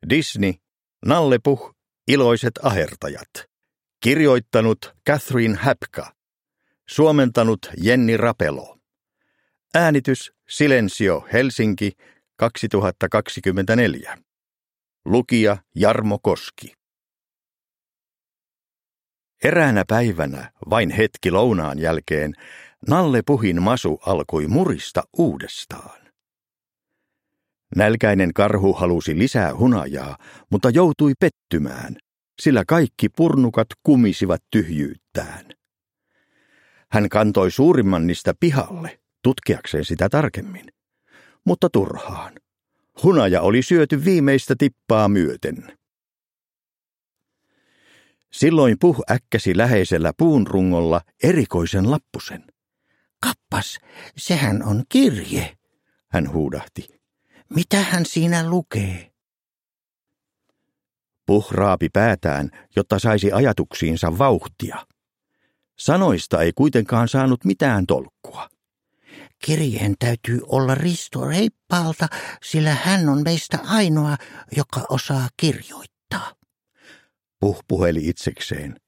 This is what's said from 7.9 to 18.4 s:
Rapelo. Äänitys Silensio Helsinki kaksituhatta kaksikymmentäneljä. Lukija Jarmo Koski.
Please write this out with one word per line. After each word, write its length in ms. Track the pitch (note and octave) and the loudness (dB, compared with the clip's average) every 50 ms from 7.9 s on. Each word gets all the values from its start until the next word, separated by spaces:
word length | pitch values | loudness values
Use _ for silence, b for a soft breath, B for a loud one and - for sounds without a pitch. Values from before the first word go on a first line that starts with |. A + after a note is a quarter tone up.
| A#2+ B2+ B2 A2+ A2+ | 2 4 2 2 2
Rapelo. 600 | A2 G#2 A#2 A2+ _ F2 D2+ D2 C2 - - - _ _ _ _ _ _ _ _ _ _ _ _ _ _ _ _ _ _ _ _ | 2 0 0 0 _ -2 -4 -4 -6 -12 -16 -20 _ _ _ _ _ _ _ _ _ _ _ _ _ _ _ _ _ _ _ _
Äänitys 580 | D#3+ E3+ E3 D3+ C#3 B2 - C3 - - - _ _ _ _ | -4 -2 0 0 0 -2 -2 -6 -6 -6 -18 _ _ _ _
Silensio 760 | - - D3+ D3 C3+ B2+ A2+ G2 - - A2 F#2+ F2 D2 - - - | -4 -2 0 2 2 0 0 -2 -4 -2 -2 -2 -2 -2 -4 -2 -2
Helsinki 600 | A2+ C3 C3+ A#2 - A#2 A2 G2+ F#2+ G#2 G2+ F#2 b b b b b b b _ | 0 0 0 -2 -2 -2 -2 -2 -2 -4 -6 -6 b b b b b b b _
kaksituhatta 720 | _ - A#2 - - - G#2 - G2+ F#2+ F#2 F2+ _ - F#2 | _ -4 -2 -2 -4 -8 -2 -2 0 -2 -2 -4 _ -6 -2
kaksikymmentäneljä. 1080 | - G#2+ G#2 - - - - F#2+ F#2 F#2 G2 F#2 A2+ A#2+ B2 G#2+ - - - - - - _ _ _ _ _ _ _ _ _ _ _ _ _ _ _ _ _ | -2 -2 -4 -2 -12 -6 -4 -4 -2 -2 0 0 2 2 2 0 0 -4 -10 -14 -16 -16 _ _ _ _ _ _ _ _ _ _ _ _ _ _ _ _ _
Lukija 520 | - F#2 B2 B2 - B2 A#2 A2 G#2+ G2+ G2+ _ _ _ | 0 0 0 0 2 0 2 2 2 2 0 _ _ _
Jarmo 440 | - F#2+ G#2 A2+ A2 A2 G#2+ G#2 G2+ _ | 0 2 2 2 2 0 -2 -4 -2 _
Koski. 520 | G#2 F2+ - - - - - - - _ _ _ _ _ _ _ _ _ _ _ _ _ _ _ _ _ _ _ _ _ _ _ _ _ _ _ _ _ _ _ _ _ _ | -2 -2 -2 -4 -16 -18 -20 -20 -20 _ _ _ _ _ _ _ _ _ _ _ _ _ _ _ _ _ _ _ _ _ _ _ _ _ _ _ _ _ _ _ _ _ _